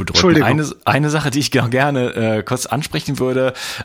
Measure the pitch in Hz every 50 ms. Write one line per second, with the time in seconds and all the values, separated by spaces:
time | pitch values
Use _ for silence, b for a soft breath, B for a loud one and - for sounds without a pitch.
0 | 95 82 - 165 180 180 165 156 135 110 135 151 151 135 - - _ - - 135
1 | 151 151 147 156 143 147 120 143 139 - - 131 113 117 120 127 135 147 143 131
2 | 123 123 - - 113 110 107 110 101 - 127 123 - - - 139 151 - - 156
3 | - - 143 123 127 127 127 131 131 127 127 B B B B B